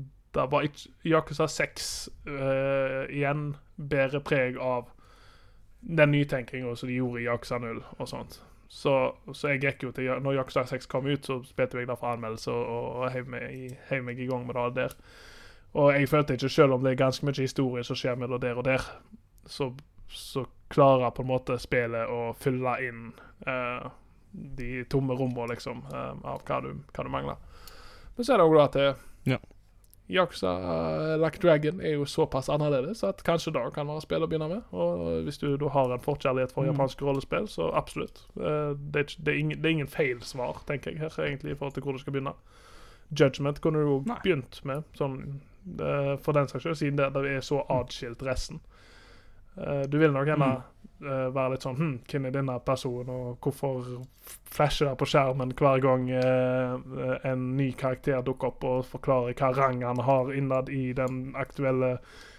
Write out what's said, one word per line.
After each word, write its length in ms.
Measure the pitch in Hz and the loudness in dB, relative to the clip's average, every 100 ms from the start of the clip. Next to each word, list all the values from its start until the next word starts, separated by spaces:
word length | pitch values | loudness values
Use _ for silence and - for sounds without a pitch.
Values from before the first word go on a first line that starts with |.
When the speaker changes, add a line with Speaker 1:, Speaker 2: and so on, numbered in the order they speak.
| 135 - _ | -14 -16 _
Speaker 1:
det 160 | - 131 | -2 2
var 140 | 143 | 2
ikke, 240 | 147 - - - | 0 -4 -16 -8
Yakuza 400 | 165 160 156 147 156 | 2 2 2 0 -2
seks, 600 | - 147 - - - - - | 0 -4 -4 -8 -6 -10 -12
eh, 760 | - 139 135 135 135 139 135 131 135 | -10 -4 0 2 2 2 0 -2 -4
igjen 380 | 139 139 147 147 147 - - | -2 0 0 -2 -6 -12 -12
bærer 460 | 143 143 135 143 | -2 2 2 0
preg 320 | - 143 127 127 | 0 2 2 0
av 300 | 127 123 120 - - - - - - - - - | -2 -2 -4 -16 -20 -20 -20 -20 -20 -20 -20 -16
den 320 | - 160 147 | -4 6 6
nytenkningen 600 | 147 143 135 117 131 127 120 | 6 2 -2 -4 -6 -6 -6
som 120 | 127 | -4
de 60 | 127 | -2
gjorde 240 | 127 120 | -2 -2
i 60 | 120 | -2
Yakuza 320 | 120 - 123 | -2 -2 -6
null 220 | 117 113 - - | -6 -8 -12 -12
og 100 | 127 | -10
sånt. 300 | 123 120 - - - - | -10 -12 -16 -20 -20 -20
Så, 220 | - 143 135 127 - - 139 | -4 2 4 2 -2 -12 -6
så 140 | 147 | -2
jeg 80 | 135 | 0
gikk 220 | 139 - | 0 -2
jo 60 | 127 | -6
til, 160 | 117 127 127 | -4 -2 -2
når 140 | 135 139 | 0 0
Yakuza 240 | 131 139 131 | 0 -2 -2
seks 180 | 131 - | -4 -4
kom 160 | 135 | -2
ut, 220 | 139 143 - | 0 -2 -2
så 80 | 127 | -6
spilte 320 | 131 - 127 127 | -6 -2 -2 -2
jeg 80 | 123 | -6
da 80 | 120 | -4
for 140 | 120 | -4
anmeldelse 340 | 117 113 113 - | -4 -6 -6 -4
og, 160 | 120 | -2
og, 240 | 120 117 123 127 | -2 -4 -4 -4
og 100 | 127 | -4
heiv 160 | 127 127 | -4 -6
meg 160 | 120 123 | -8 -10
i, 160 | 131 127 127 - | -10 -12 -12 -6
heiv 160 | 135 123 | -4 -4
meg 160 | 123 | -6
i 60 | 127 | -4
gang 160 | 123 120 | -4 -4
med 80 | 120 | -2
det 160 | 120 127 | -2 0
der. 180 | 131 - - - - - - - - 151 | -4 -6 -18 -20 -20 -20 -20 -20 -6 4
Og 140 | 143 | 6
jeg 160 | 143 139 | 6 4
følte 300 | 151 143 127 | 4 4 0
ikke, 100 | 135 | 0
selv 300 | - 143 127 | 6 8 8
om 40 | 131 | 2
det 80 | |
er 80 | 127 | 4
ganske 240 | 135 127 143 | 2 2 -2
mye 80 | 139 | 0
historie 400 | 131 - 131 123 | -2 0 0 0
som 140 | 123 131 | -4 -2
skjer 160 | 135 123 | -2 -2
mellom 240 | 123 123 | -2 -2
der 160 | 123 120 | -2 -2
og 80 | 131 | 0
der, 180 | 131 - - - - _ - | 0 0 -10 -20 -20 _ -20
så, 240 | - - 131 131 - - - | -18 -6 -4 -6 -16 -18 -16
så 380 | - - 139 123 - - | -14 -8 -6 -6 -12 0
klarer 400 | - 139 131 120 | 8 10 10 6
på 140 | - 127 | 0 -2
en 60 | |
måte 240 | 127 131 123 | -2 0 -4
spillet 480 | - 127 117 117 117 | 0 0 0 -2 -2
å 220 | 120 117 113 | -2 -4 -2
fylle 380 | 139 127 127 120 127 | 0 0 0 -2 -4
inn, 220 | 117 117 - - - | -8 -14 -16 -20 -12
eh, 460 | - 127 123 123 127 - - - - | -6 -4 -4 -6 -10 -14 -20 -20 -20
de 400 | 190 143 135 123 127 120 | -16 -12 -8 -6 -6 -2
tomme 240 | 139 135 127 | 0 0 0
rommene, 320 | 131 123 117 | -2 -2 -4
liksom, 320 | 117 135 123 135 | -6 -8 -10 -10
eh, 200 | 127 127 - | -10 -8 -10
av 160 | 135 135 - | -10 -10 -4
hva 140 | 131 | -4
du, 80 | 135 143 - - | -4 -10 -12 -10
hva 80 | |
du 80 | 131 | -6
mangler. 240 | 135 139 139 - - - - - - - - | -6 -6 -8 -14 -20 -20 -20 -20 -20 -16 -6
Men 80 | |
så 80 | 240 | 2
er 80 | 233 | 6
det 80 | 165 | 8
også 140 | 156 | 8
da 80 | 139 | 8
at, 140 | 139 139 | 6 2
eh, 220 | 135 - - - | 2 -8 -6 -2
Speaker 2:
Ja. 80 | 127 - - - - - - - | -2 -4 -20 -20 -20 -20 -20 -2
Speaker 1:
Yakuza, 380 | 185 175 - 92 | 2 2 0 -2
eh, 640 | 180 180 160 165 156 156 156 | -2 -2 -2 0 -2 0 2
Like 220 | 160 - | 0 4
Dragon 380 | 175 151 151 185 | 6 6 4 -2
er 140 | 170 | -2
jo 100 | 147 | -2
såpass 440 | 143 - 156 139 131 | -2 0 0 0 0
annerledes 480 | 147 151 139 139 226 196 | 2 2 2 0 -2 -4
at 160 | 190 | -2
kanskje 280 | - 165 - | 0 2 0
da 80 | 147 123 | -2 -4
kan 160 | 151 147 | -4 -6
være 140 | 151 | -6
spill 220 | 151 160 160 | -4 -2 0
å 20 | |
begynne 200 | 160 156 | -2 -2
med. 140 | 202 - 180 | -6 -6 -2
Og 460 | 175 175 165 165 | -2 0 -2 -2
hvis 140 | 160 143 | -2 -4
du 60 | 143 139 | -2 0
da 140 | 143 | 0
har 200 | 139 127 | 2 2
en 80 | 123 | 0
forkjærlighet 480 | - 143 139 131 127 | -2 -2 0 0 0
for 120 | - 151 | 0 0
Speaker 3:
Mm. 60 | |
Speaker 1:
japanske 320 | 143 135 - 139 | 2 0 0 0
rollespill, 400 | 139 - 147 214 | 0 -2 -4 -4
så 220 | - 160 | -2 0
absolutt. 480 | 160 143 - - - - - | 0 -2 -6 -10 -12 -16 -6
Eh, 380 | 165 151 147 143 | -2 -2 -2 -6
det 200 | 147 147 | -4 -2
er 80 | 143 | -2
ikke, 160 | - | -2
det 80 | 147 | -2
er 40 | 147 | 0
ingen, 240 | 151 147 | 0 0
det 20 | 160 | 0
er 60 | 160 | 0
ingen 80 | 135 | -2
feil 340 | - 139 123 | -2 -2 -2
svar, 400 | 117 135 127 - - | -8 -6 -6 -6 -6
tenker 240 | 147 - | -6 -6
jeg, 100 | 156 | -8
her, 160 | 156 - | -8 -4
egentlig, 300 | 151 143 151 | -4 -4 -8
i 20 | |
forhold 200 | 143 143 | -6 -6
til 80 | 143 | -6
hvor 80 | 139 | -6
du 60 | 131 | -6
skal 140 | 143 | -6
begynne. 220 | 139 135 - - - - - - - - 151 | -4 -6 -8 -16 -20 -20 -20 -20 -20 -10 4
Judgment 440 | 143 - 143 147 | 4 4 -2 0
kunne 160 | - 151 | 0 2
du 80 | 147 | 2
jo 160 | 135 | 2
Speaker 2:
Nei. 140 | 139 240 | 0 -2
Speaker 1:
begynt 360 | 190 151 123 - | 0 0 -2 -12
med, 200 | 143 139 156 - | -8 -8 -8 -4
sånn, 420 | 143 135 147 139 - - 190 - | -4 -4 -10 -12 -14 -18 -14 -6
eh, 360 | 147 143 139 139 | -2 0 0 -2
for 140 | - | 2
den 140 | 147 135 | 2 2
saks 160 | 131 | -2
skyld, 120 | 165 156 | -4 -2
siden 200 | 147 143 | 0 2
det, 160 | 139 | 0
det 100 | 139 139 135 | 0 -2 -2
er 40 | |
så 240 | - 139 | 0 -2
Speaker 2:
Mm. 160 | - 131 | 0 0
Speaker 1:
adskilt 420 | 120 - 123 117 | -2 -8 -10 -8
resten. 380 | 131 127 - 156 - - - - - - - - - - | -2 -2 -2 -8 -16 -20 -20 -20 -20 -20 -20 -20 -20 -10
Eh, 300 | - 143 139 | -4 -2 0
du 120 | 147 | 6
vil 140 | 156 | 6
nok 140 | 139 139 | 6 2
gjerne, 360 | 151 135 131 - - - - | 4 4 2 -4 -18 -20 -14
Speaker 2:
Mm. 60 | 147 | -6
Speaker 1:
eh, 200 | 135 131 | -2 0
være 200 | 135 131 | 0 0
litt 100 | 131 | 0
sånn, 140 | 135 127 | -4 -2
«Hm, 220 | 165 123 - | -2 -2 -4
hvem 180 | 143 131 | -4 -2
er 40 | |
denne 300 | 135 135 123 | 0 0 -2
personen, 440 | - 131 131 123 123 | 0 -2 -2 -6 -6
og 280 | 127 123 123 | -6 -6 -4
hvorfor 600 | 143 131 143 131 123 123 127 - | -4 -2 -2 -4 -6 -10 -12 -18
f-, 140 | - - - | -20 -20 -10
flasher 400 | - 147 - 143 | 2 2 4 0
det 80 | 127 | 2
på 60 | |
skjermen 480 | 139 151 135 131 127 | 4 4 4 2 -2
hver 280 | 123 143 131 | 4 6 6
gang, 260 | 131 131 127 | 6 4 2
eh, 640 | 127 127 127 127 127 127 127 131 131 | 2 4 4 4 2 0 -4 -8 -6
eh, 260 | 131 127 131 | -2 -2 -2
en 260 | 131 127 135 | -2 0 2
ny 160 | 135 | 0
karakter 500 | 120 131 131 - 131 | 0 -2 0 0 0
dukker 240 | 131 131 127 | 0 -2 -2
opp 160 | - | -2
og 200 | 131 127 127 | 0 0 -2
forklarer 480 | 147 - 127 123 | -4 2 2 2
hva 200 | 123 135 | 0 0
rang 280 | 131 135 123 | 4 2 2
han 160 | 123 123 | -2 0
har 340 | 123 135 127 | 4 4 2
innad 380 | 139 139 131 131 | -2 0 0 0
i 220 | 135 127 | -2 -2
den 400 | 123 131 131 131 127 | 0 -2 -2 -6 -6
aktuelle 640 | 127 - 135 131 127 123 - - - | -8 -2 0 2 2 0 -8 -20 -20